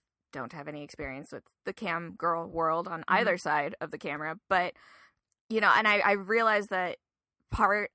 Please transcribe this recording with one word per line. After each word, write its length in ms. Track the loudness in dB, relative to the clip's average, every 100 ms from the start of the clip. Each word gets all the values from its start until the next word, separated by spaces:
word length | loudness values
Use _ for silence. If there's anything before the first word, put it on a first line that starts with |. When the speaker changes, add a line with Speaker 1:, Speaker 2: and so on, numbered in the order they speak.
| _ _ _
Speaker 1:
don't 220 | -12 -10
have 120 | -10 -12
any 160 | -12
experience 480 | -14 -12 -10 -10 -12
with 120 | -14 -16 _ -12
the 80 |
cam 400 | -8 -6 -4 -6 -4
girl 320 | -2 -2 -4
world 400 | -2 0 0 -2
on 120 | -8
Speaker 2:
Mm-hmm. 140 | 0 2
Speaker 1:
either 180 | 2 0
side 380 | 0 0 -2 -6
of 80 | -10
the 80 | -8
camera, 380 | -8 -6 -8 -10 _
but, 240 | 0 0 -6 -20 -20 -20 _ _ _ _
you 100 | 2
know, 100 | 6 6
and 100 | 6
I, 120 | 4
I 140 | 4
realize 520 | 2 2 2 4 2 0
that 260 | -2 -2 -6 _ _ _ _ _
part 400 | 2 4 4 0